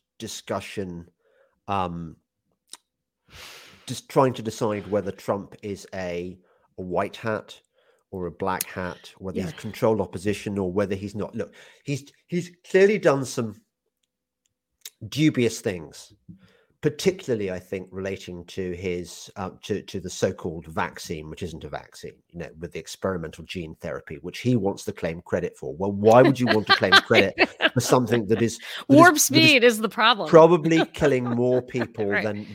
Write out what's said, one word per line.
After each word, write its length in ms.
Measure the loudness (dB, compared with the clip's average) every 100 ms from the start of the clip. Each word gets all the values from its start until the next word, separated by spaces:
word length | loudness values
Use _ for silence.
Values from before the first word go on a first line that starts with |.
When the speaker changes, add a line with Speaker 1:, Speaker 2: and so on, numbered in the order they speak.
| _ -16
Speaker 1:
discussion, 880 | -14 -12 -6 -6 -6 -10 -10 -10 -14 _ _ _ _ _ -6
um, 480 | -4 -2 -6 -12 -16 _ _ _ _ _ -20 _ _ _ _ _ -20 -20 -20 -20 -20 -14
just 220 | -14 -2
trying 260 | 2 2
to 80 | 0
decide 440 | -6 -4 -4 -4 -4
whether 240 | -4 -4
Trump 420 | -6 -6 -6 -8 -14
is 240 | -12 -12 -12
a, 420 | -10 -8 -8 -8 -12 _ _ _ -14
a 40 |
white 340 | -6 -4 -4 -6
hat 420 | -6 -6 -8 -20 _ _ _ _ _
or 160 | -10 -10
a 40 |
black 360 | -6 -4 -4 -6
hat, 460 | -8 -8 -10 -18 -16
whether 220 | -10 -8
he's 120 | -8
Speaker 2:
Yeah. 40 | -10
Speaker 1:
controlled 420 | -14 -2 0 0
opposition 580 | -2 -6 -4 -4 -4 -4
or 120 | -4
whether 260 | -2 -4 -4
he's 180 | -8
not. 200 | -8 -8
Look, 200 | -8 -12 -14 -20 _
he's, 260 | -8 -8 -10 _ _
he's 240 | -8 -8 -14 0
clearly 300 | 4 4 4
done 260 | 2 2
some 300 | 0 -4 -6 -8 _ _ _ _ _ _ _ _ _ _ _ _ -20 -18 -8
dubious 520 | 0 2 2 0 -2
things 520 | -6 -6 -10 -20 -20 _ -20 -20 _ _ _ _
particularly, 680 | -6 -2 -2 -2 -2 -4 -4
I 80 | -6
think, 300 | -8 -10 -10
relating 540 | -8 -8 -8 -10 -14 -12
to 260 | -8 -6
his, 580 | -6 -4 -4 -8 -14 -16 -10
uh, 140 | -10 -10
to, 200 | -8 -8
to 160 | -8 -10
the 100 | -10
so-called 560 | -4 -2 -2 -8 -10 -8
vaccine, 640 | -4 -4 -6 -12 -10 -12
which 120 | -10
isn't 220 | -10 -10
a 40 | -12
vaccine, 440 | -14 -16 -18 -20 -20 _
you 100 | -14
know, 80 | -14 -12
with 120 | -12
the 60 | -12
experimental 640 | -14 -8 -6 -6 -8 -14
gene 300 | -14 -12 -12 -12
therapy, 360 | -12 -12 -12 -14
which 160 | -12 -6
he 160 | -2 0
wants 280 | 0 -4
to 80 | -8
claim 300 | -8 -6 -8
credit 340 | -6 -4 -4 -8
for. 180 | -10
Well, 180 | -6 -4
why 300 | 2 8 8
would 160 | 8 4
you 80 | 2
want 200 | 2 2
to 60 |
claim 180 | 2 4
credit 420 | 4 4 4 4 2 -2 0
Speaker 2:
<laughs> 120 | -2
Speaker 1:
for 60 | 0
something 460 | 2 2 4 0 2
that 160 | 2
is, 160 | 0 -2
that 60 |
is, 320 | -12 -8 6 10
Speaker 2:
Warp 180 | 10
Speaker 1:
that 20 | 8
is 80 |
Speaker 2:
speed 400 | 4 6 6 8
is 140 | 6 4
the 100 | 0
problem. 400 | 2 2 2 6
Speaker 1:
probably 560 | 10 10 8 4 2 2
killing 380 | 0 0 2
more 380 | 0 0 2 2
Speaker 2:
<laughs> 140 | 0 -4
Speaker 1:
people 300 | -4 -4 -2
Speaker 2:
Right. 160 | -2
Speaker 1:
than, 220 | -2 -6 -10